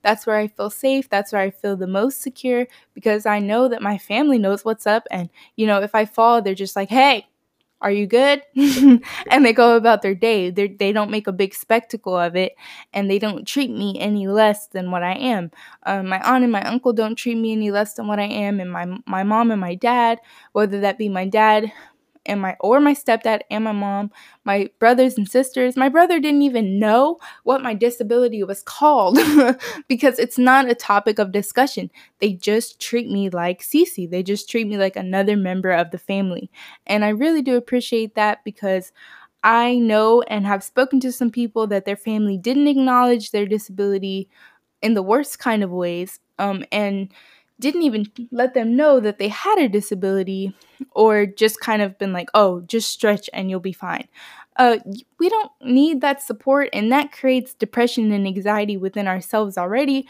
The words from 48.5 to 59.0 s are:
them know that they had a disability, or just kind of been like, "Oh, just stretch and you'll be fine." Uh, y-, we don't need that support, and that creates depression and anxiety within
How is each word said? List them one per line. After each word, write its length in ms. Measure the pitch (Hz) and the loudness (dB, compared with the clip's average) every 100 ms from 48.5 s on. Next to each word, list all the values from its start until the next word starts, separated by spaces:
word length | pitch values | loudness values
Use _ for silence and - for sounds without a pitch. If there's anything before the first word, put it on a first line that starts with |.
them 200 | 262 226 | 0 0
know 260 | 240 302 269 | 2 4 4
that 180 | 214 202 | 2 -4
they 100 | 202 | -6
had 300 | 202 - 415 | -4 0 2
a 100 | 269 | 2
disability, 840 | 202 - 196 190 196 190 190 190 - _ _ 269 | 0 -4 -6 -2 -2 -4 -6 -8 -10 _ _ -10
or 340 | - 220 208 208 | 4 4 4 0
just 340 | 196 214 220 | 0 0 0
kind 220 | - 214 | -4 -2
of 160 | 202 196 | -2 -4
been 140 | 196 | -6
like, 180 | 180 170 | -6 0
"Oh, 300 | 214 202 180 | 2 2 0
just 280 | 175 226 220 | -4 -4 -4
stretch 380 | - 214 208 - | -2 0 0 -4
and 160 | - 190 | -8 -6
you'll 100 | 185 | -6
be 120 | 190 | -8
fine." 360 | 180 180 165 - - - - - - | -10 -8 -8 -10 -20 -20 -20 -14 2
Uh, 220 | 247 226 | 2 2
y-, 160 | - 208 _ _ | -4 -16 _ _
we 100 | 349 | 0
don't 220 | 440 415 _ | 0 -4 _
need 380 | 254 254 302 285 | 0 4 4 2
that 220 | 285 277 | -2 -4
support, 460 | - 214 - 277 285 | -6 -8 0 0 0
and 200 | - 214 | -2 0
that 200 | 269 294 | 0 -2
creates 420 | - 262 254 247 | -4 0 0 -2
depression 580 | - 220 - 240 247 220 | -8 -6 -2 -2 0 -2
and 140 | 208 196 | 0 -2
anxiety 500 | 190 196 214 208 196 | -4 -4 -2 -4 -4
within 320 | 190 202 | -6 -6